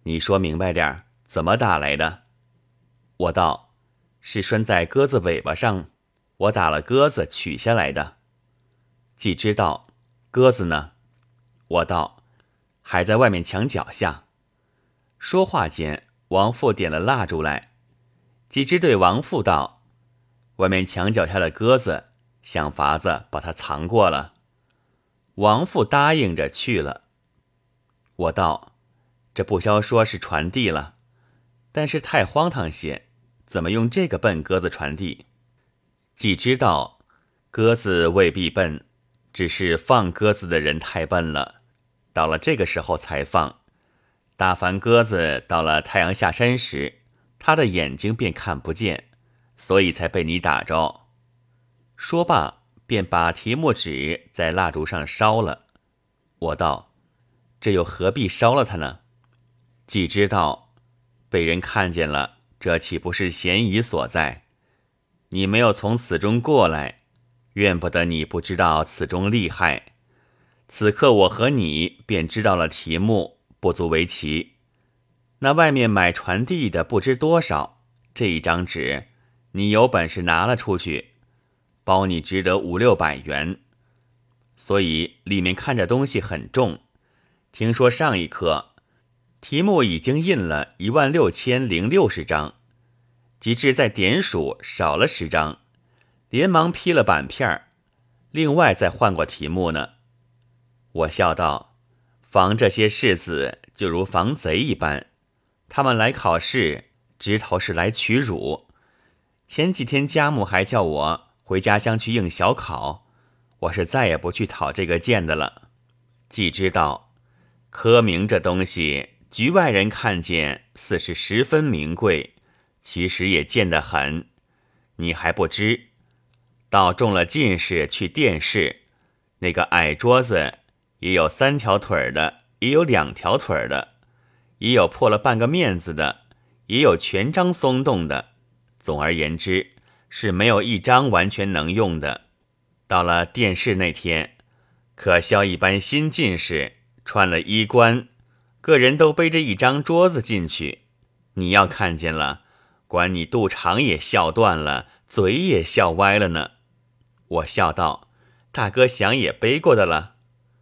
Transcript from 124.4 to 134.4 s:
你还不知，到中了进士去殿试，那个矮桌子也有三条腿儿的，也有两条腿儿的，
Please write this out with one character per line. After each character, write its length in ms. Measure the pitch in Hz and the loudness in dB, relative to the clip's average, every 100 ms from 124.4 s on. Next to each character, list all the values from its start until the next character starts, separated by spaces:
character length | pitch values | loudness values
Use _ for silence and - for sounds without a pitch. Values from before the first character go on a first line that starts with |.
| _ _ _ _ _ - | _ _ _ _ _ -8
你 160 | 85 | -6
还 180 | 80 - | -2 -4
不 160 | - 82 | -2 -2
知， 420 | - 107 117 - _ _ _ _ _ _ _ - | 0 -2 -2 -6 _ _ _ _ _ _ _ 0
到 240 | 101 90 | 2 4
中 180 | 90 117 | 2 0
了 140 | 95 85 | 2 0
进 320 | 151 120 87 | 0 0 0
士 280 | - 85 73 | -2 -2 -2
去 220 | - 90 | -4 -6
殿 320 | 160 131 80 | 0 0 0
试， 440 | - 104 73 - _ _ _ _ _ - | -2 0 -2 -4 _ _ _ _ _ -6
那 120 | 90 | -4
个 120 | 87 | -2
矮 300 | - 87 78 | 2 2 2
桌 280 | 76 120 127 | 0 4 4
子 380 | 123 92 69 - _ _ _ - | 4 0 -2 -6 _ _ _ -8
也 120 | 87 | 0
有 160 | 90 78 | 2 2
三 300 | - 135 143 | 2 0 2
条 200 | 110 101 | 0 0
腿 160 | - | 0
儿 160 | 85 64 | -2 -2
的， 340 | 71 78 - _ - | -2 -2 -4 _ -6
也 100 | 120 | 0
有 120 | 151 | 2
两 300 | 165 120 71 | 4 2 0
条 240 | - 85 123 | -4 -2 0
腿 180 | - | 0
儿 140 | 78 58 | -4 -2
的， 280 | 69 - _ _ _ _ _ | -6 -6 _ _ _ _ _